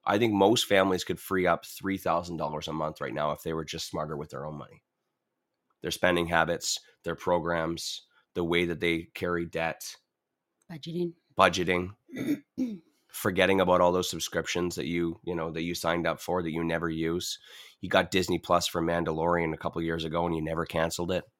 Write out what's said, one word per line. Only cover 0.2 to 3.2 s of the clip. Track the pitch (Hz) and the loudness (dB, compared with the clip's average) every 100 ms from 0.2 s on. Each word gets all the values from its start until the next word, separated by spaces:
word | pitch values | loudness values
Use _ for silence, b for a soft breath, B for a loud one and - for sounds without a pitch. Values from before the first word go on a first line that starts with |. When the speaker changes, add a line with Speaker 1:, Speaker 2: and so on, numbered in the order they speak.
| 117 | 4
Speaker 1:
most | 101 98 120 - | 6 6 6 4
families | 98 95 92 | 4 4 2
could | - 90 | -2 -8
free | - 95 90 | -2 0 2
up | 85 - | 0 -2
three | - 98 95 | -8 -4 -4
thousand | 90 85 87 82 | 0 -2 -2 -6
dollars | 76 76 78 | -4 -4 -6
a | |
month | 78 78 76 | -4 -6 -6
right | 69 | -8
now | 71 | -4